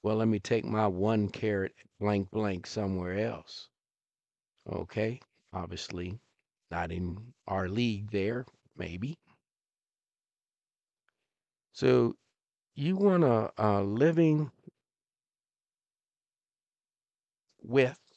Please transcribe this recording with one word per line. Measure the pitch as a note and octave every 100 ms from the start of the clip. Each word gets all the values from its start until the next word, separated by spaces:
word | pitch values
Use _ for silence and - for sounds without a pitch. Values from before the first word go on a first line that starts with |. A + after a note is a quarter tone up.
Well, | G#2 G#2+
let | A2+
me | G#2+
take | - A#2 -
my | G#2+ G#2+
one | F2+ G#2 A2+ G2+
carat | - G#2+ G2+ F#2+ _ - _
blank | G2+ G#2 F#2
blank | A2 G#2 F#2 -
somewhere | - G2+ F#2 F2+ F#2+
else. | A2+ G2 - - - _ _ _ _ _ _ _ _ _ -
Okay? | F2+ F2 - A2 B2 - _ _
Obviously, | F#2 F2+ F2+ - F2+ F2+ G#2+ _ _ _ _ _
not | E2+ F2
in | F2+ F2+ F2+ A#2 _ -
our | F#2+ F#2
league | G#2 A#2+ G#2 G#2+
there, | G2+ G2 A#2+ B2+ _ _ -
maybe. | F2 F2 A#2+ E3 _ _ _ _ _ _ _ _ _ _ _ _ _ _ _ _ _ _ _ _ _ _ _ _ _
So, | - B2+ B2 A#2+ - _ _ _ _ _ -
you | C#3+ F#3+
want | G3+ F3+
a, | D3+ A2+ G#2+ -
a | G#2+ G2+
living | G2 G#2+ D#3 D#3+ D#3+ D3+ C#3+ _ - _ _ _ _ _ _ _ _ _ _ _ _ _ _ _ _ _ _ _ _ _ _ _ _ _ _ _ _ _
with | - C3 B2+ - _